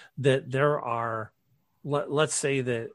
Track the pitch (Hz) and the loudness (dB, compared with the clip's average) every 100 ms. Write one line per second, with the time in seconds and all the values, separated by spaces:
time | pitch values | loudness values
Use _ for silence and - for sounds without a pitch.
0 | - - 135 135 127 131 147 147 123 117 | -16 0 2 2 0 2 2 2 -2 -2
1 | 117 113 107 _ _ _ _ _ 135 143 | -2 -4 -8 _ _ _ _ _ -4 -4
2 | - 143 156 - 143 139 127 117 117 | 0 0 2 0 0 0 0 -4 -6